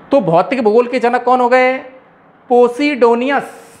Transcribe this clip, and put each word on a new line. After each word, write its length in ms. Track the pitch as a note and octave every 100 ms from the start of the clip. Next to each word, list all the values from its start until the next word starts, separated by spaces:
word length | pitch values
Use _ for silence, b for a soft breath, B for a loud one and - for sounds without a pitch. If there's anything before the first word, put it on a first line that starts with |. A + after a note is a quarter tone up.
| -
तो 100 | C#4
भौतिक 420 | F#3 E3 - C4
भूगोल 220 | A3 G#3+ A#3+
के 120 | B3+
जनक 260 | A3+ B3
कौन 160 | B3 B3+
हो 80 | B3
गए? 280 | B3+ B3+ C4 - - _ _ _ _ -
पोसिडोनियस। 1000 | B3 A#3+ A#3+ D4 C#4+ G#3+ A#3 B3+ C#4 - - - -